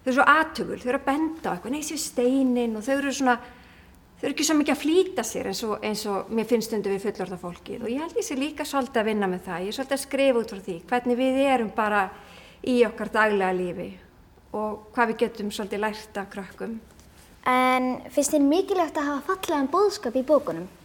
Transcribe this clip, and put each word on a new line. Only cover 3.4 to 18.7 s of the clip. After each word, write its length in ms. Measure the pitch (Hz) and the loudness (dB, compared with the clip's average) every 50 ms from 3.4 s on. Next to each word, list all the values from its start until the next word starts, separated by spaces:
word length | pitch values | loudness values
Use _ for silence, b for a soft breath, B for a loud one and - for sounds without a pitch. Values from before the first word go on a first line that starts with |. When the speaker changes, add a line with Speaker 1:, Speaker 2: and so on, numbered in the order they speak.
| B B B B B B B B B B B B _ - - | B B B B B B B B B B B B _ -20 -12
Speaker 1:
þau 60 | - - | -6 -6
eru 80 | 269 277 | -6 -2
ekki 100 | - 302 | -2 0
svo 80 | 302 320 | 2 4
mikið 160 | 294 285 302 269 | 4 4 2 0
að 80 | 277 | 0
flýta 420 | - 294 320 370 370 370 - 254 226 | 0 2 4 4 4 2 -2 -4 -4
sér 220 | - - 185 180 | -4 -6 -6 -4
eins 140 | 196 190 - 240 | -4 -6 -4 -4
og, 200 | 214 208 208 214 | -4 -4 -4 -4
eins 220 | 214 208 208 - | -4 -4 -4 -4
og 220 | 208 202 185 - - | -4 -4 -4 -4 -2
mér 140 | 214 226 214 220 | -2 -2 0 2
finnst 200 | 247 220 214 - | 0 0 0 -2
stundum 220 | 233 208 196 196 196 | -4 -4 -2 -2 -4
við 100 | 190 - | -2 -2
fullorðna 320 | 208 196 - 185 180 185 | -6 -4 -4 -8 -8 -8
fólkið. 460 | 175 - 175 175 - - - 202 233 226 | -10 -10 -12 -12 -12 -14 -12 -12 -8 -6
Og 60 | 220 | -4
ég 100 | 240 277 | -4 -4
held 140 | 320 330 - | -6 -4 -4
ég 80 | 480 403 | -4 -4
sé 100 | - 302 | -2 -4
líka 300 | 262 269 302 302 - 294 | -4 -4 -4 -4 -8 -8
svolítið 360 | 294 - 277 254 247 - 233 | -4 -2 -2 -4 0 0 0
að 40 | 208 | 0
vinna 220 | 220 214 208 202 | 2 0 0 0
með 140 | 190 185 180 - | 0 -2 -4 -6
það. 160 | 190 175 165 | -8 -8 -6
Ég 60 | 180 | -6
er 100 | 202 220 | -6 -6
svolítið 200 | - 262 262 277 | -6 -4 -4 -4
að 80 | 269 - | -4 -4
skrifa 320 | - - 262 277 269 247 233 | -4 0 4 4 4 4 2
út 100 | 175 - | 0 -4
frá 120 | - 196 190 | -10 -12 -10
því 120 | - 175 165 - | -10 -10 -10 -4
hvernig 300 | - 247 247 247 240 247 | -2 -2 -2 0 0 0
við 220 | 233 262 262 262 269 277 | 2 2 2 4 4 4
erum 240 | 277 262 247 226 202 - | 4 4 2 2 -2 -2
bara 340 | 233 220 208 208 202 190 190 B B B B B B B B B B B | -2 0 2 2 0 0 0 B B B B B B B B B B B
í 200 | 254 247 240 233 | 2 6 6 4
okkar 240 | 214 226 - 214 - | 4 4 -6 -8 -2
daglega 420 | - 220 220 214 208 196 190 185 185 | 2 4 4 4 4 2 2 2 2
lífi 360 | 180 180 180 - 185 170 196 190 185 - - _ - - - - - _ - - | 0 -2 -4 -6 -8 -10 -10 -12 -16 -20 -20 _ -20 -20 -20 -20 -20 _ -8 -6
og 340 | 214 214 214 208 - - - - | -4 -4 -4 -6 -8 -14 -8 0
hvað 140 | 262 240 | 0 0
við 100 | 233 240 | 0 2
getum 340 | 226 240 214 226 - 202 208 | 0 0 -2 -2 -6 -8 -6
svolítið 280 | - - 214 196 214 202 | -6 -6 -6 -6 -4 -2
lært 380 | 214 220 208 214 - - - | -2 -2 -4 -6 -14 -10 -10
af 120 | 208 190 196 | -10 -10 -8
krökkum. 500 | - 202 190 180 - - 190 226 226 226 - - - b b b b b b b b b b | -10 -12 -12 -12 -12 -10 -10 -8 -8 -12 -14 -18 -20 b b b b b b b b b b
Speaker 2:
En 560 | - 254 254 254 254 254 254 254 254 247 - - - | 2 4 4 4 4 4 4 2 0 -2 -4 -8 -2
finnst 220 | - 294 277 - 311 | 0 2 2 4 4
þér 80 | 302 | 4
mikilvægt 560 | 277 277 302 359 381 - | 6 6 6 4 2 2